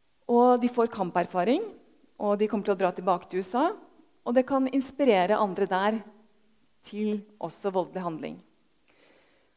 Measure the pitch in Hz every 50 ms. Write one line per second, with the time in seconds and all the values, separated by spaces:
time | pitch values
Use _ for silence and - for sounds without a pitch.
0 | _ _ _ _ _ - 240 233 247 247 247 240 240 240 - 240 233 233 - 208
1 | 185 170 - 180 175 - - 180 175 220 269 381 466 135 - - - _ _ _
2 | _ _ _ - 208 202 202 196 214 208 233 208 196 214 196 185 196 175 180 -
3 | 185 196 175 175 - - 175 185 190 - - 240 302 370 440 - - - _ _
4 | _ _ _ _ - 240 240 262 254 254 277 269 262 254 269 277 262 - - -
5 | 285 247 208 185 180 180 214 - 214 196 175 180 196 - 190 185 196 214 220 226
6 | - - - - _ _ _ _ _ _ _ _ _ _ _ _ - - 202 208
7 | 214 214 214 208 202 - - - - 165 160 - - 202 185 190 170 - - 185
8 | 180 170 160 143 - - - 180 - _ _ _ _ _ _ _ _ _ _ _
9 | _ _ _ _ _ _ _ _ _ _ _